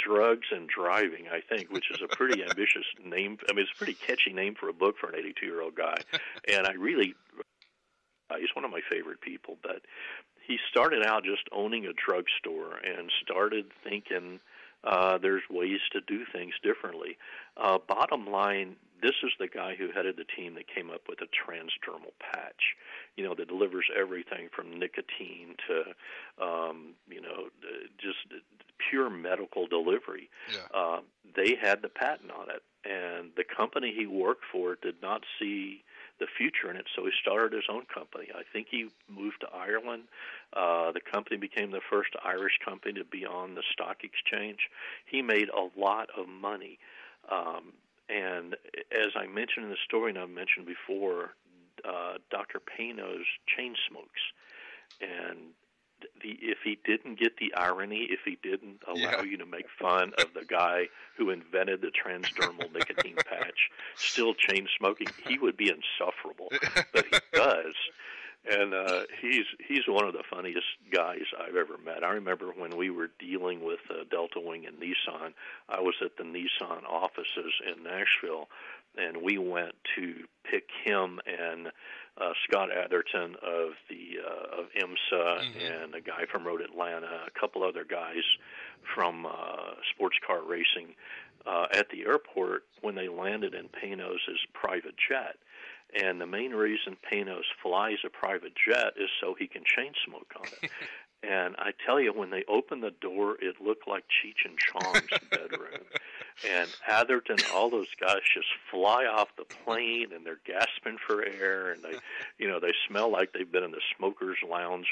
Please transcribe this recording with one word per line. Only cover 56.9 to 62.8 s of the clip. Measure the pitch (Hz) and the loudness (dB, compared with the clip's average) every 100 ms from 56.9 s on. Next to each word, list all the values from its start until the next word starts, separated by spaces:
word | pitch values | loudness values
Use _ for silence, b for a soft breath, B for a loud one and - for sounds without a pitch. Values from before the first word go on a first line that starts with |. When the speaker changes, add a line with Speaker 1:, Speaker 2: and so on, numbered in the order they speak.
| 110 131 107 | 0 0 0
Speaker 1:
get | 113 - | 0 0
the | 110 90 | -4 2
irony, | 90 92 101 107 120 | 2 2 -2 -2 -2
if | 92 101 | -2 -4
he | 90 | -6
didn't | 92 98 104 101 - | -4 -4 -6 -14 -6
allow | 87 | -2
Speaker 2:
Yeah. | 90 - | 0 0
Speaker 1:
you | 98 92 | -2 -6
to | 87 | -8
make | 87 - - | -10 -10 -2
fun | 95 92 92 95 | 4 4 4 2
of | 82 | 2
the | 85 - | 0 0
guy | 87 87 87 87 B B - | 4 4 4 0 B B -2
who | 101 | 0
invented | 90 82 92 95 95 | 0 0 2 2 0
the | 90 | 0
transdermal | - 95 90 92 - 90 85 85 | 0 -2 -2 -2 0 0 0 -4
Speaker 2:
<laughs> | |
Speaker 1:
nicotine | 82 | 0